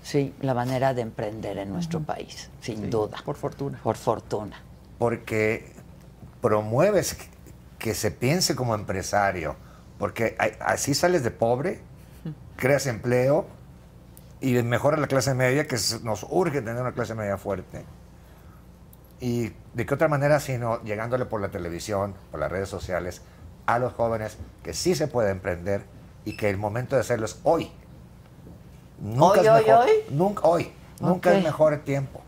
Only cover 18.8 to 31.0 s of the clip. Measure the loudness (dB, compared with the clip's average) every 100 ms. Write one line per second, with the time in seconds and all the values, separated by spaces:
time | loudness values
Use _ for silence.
18.8 | -20 -20 -20 -8 -4 -2 -2 -6 -14 -6
19.8 | -4 2 2 2 4 2 2 -4 -2 -4
20.8 | -4 -6 -2 -2 -2 -4 -4 -4 -6 -8
21.8 | -4 -2 -2 -6 -12 -4 -2 -2 -4 -6
22.8 | -4 -4 -4 -10 -18 -20 -20 -10 -2 0
23.8 | 0 -2 -2 -2 -6 -10 -18 -14 -10 -4
24.8 | 0 0 0 0 0 0 -4 -6 -4 -4
25.8 | -6 -20 -20 -14 -12 -2 -2 0 -2 -4
26.8 | 0 0 0 -2 -2 -2 2 2 0 -10
27.8 | -20 -20 -20 -20 -20 -20 -20 -20 -20 -20
28.8 | -20 -12 -6 4 6 8 8 8 8 6
29.8 | 8 4 2 0 0 2 4 4 0 -10
30.8 | -20 -6